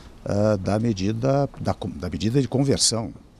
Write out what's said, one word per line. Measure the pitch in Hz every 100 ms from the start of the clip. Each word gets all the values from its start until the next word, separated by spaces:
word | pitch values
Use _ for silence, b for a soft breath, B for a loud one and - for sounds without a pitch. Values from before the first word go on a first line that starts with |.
| B B
eh, | - 101 107 104
da | 95 107
medida, | 117 95 95 113 135 139 139 -
da | -
com-, | - -
da | - 90
medida | 76 104 139
de | 123
conversão, | 127 139 95 - 110 104 - -